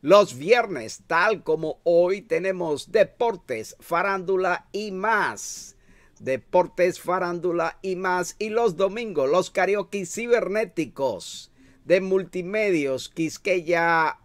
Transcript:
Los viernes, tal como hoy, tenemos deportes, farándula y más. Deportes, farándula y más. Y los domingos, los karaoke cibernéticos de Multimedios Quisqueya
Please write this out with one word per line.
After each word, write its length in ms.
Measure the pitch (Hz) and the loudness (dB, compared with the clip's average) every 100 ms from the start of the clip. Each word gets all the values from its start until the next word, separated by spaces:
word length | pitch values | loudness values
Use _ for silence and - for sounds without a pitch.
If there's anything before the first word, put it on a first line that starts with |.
Los 360 | 139 202 202 123 | 8 6 6 0
viernes, 640 | 151 240 226 160 110 - _ | 2 2 2 -4 -8 -12 _
tal 340 | 165 196 202 | 2 2 0
como 380 | - 156 160 - | -2 -2 -2 -4
hoy, 380 | - 170 180 202 | 2 4 4 2
tenemos 720 | - 165 185 185 170 143 - | -2 -2 -2 -2 -2 -4 -2
deportes, 840 | 226 196 _ 233 196 _ 113 107 - | 2 2 _ -2 -2 _ -10 -10 -16
farándula 880 | - 170 196 196 180 190 185 175 - | -4 -2 0 -2 0 0 0 -2 -4
y 220 | 196 214 | -8 -8
más. 840 | 190 208 220 160 104 - - - _ _ - _ _ | -4 0 0 0 -4 -12 -14 -16 _ _ -20 _ _
Deportes, 800 | 110 131 - 180 175 - 180 175 | -4 -4 0 0 0 0 0 0
farándula 760 | - 180 180 175 175 170 165 - | -4 -4 -2 -4 -4 -2 -4 -4
y 140 | 190 180 | -8 -4
más. 400 | 185 180 175 - | -2 -2 -4 -6
Y 120 | 214 | -4
los 260 | 214 233 160 | 0 0 0
domingos, 520 | 190 202 226 160 135 | -2 -2 -6 -2 2
los 220 | 165 190 | 2 0
karaoke 560 | - 180 202 190 202 180 | 0 0 0 -4 -8 -8
cibernéticos 1400 | - 233 233 180 202 226 - 143 - 135 98 - - - _ - _ | -8 0 0 2 -2 -4 -4 -6 -2 -4 -4 -10 -16 -18 _ -20 _
de 160 | - 180 | 2 2
Multimedios 1080 | 190 190 180 180 175 214 214 175 139 131 - | 4 0 0 -8 -4 -2 0 2 0 -4 -6
Quisqueya 1080 | - 160 - - 185 156 170 170 165 156 - | -6 -6 -4 -2 -2 2 2 4 2 2 -2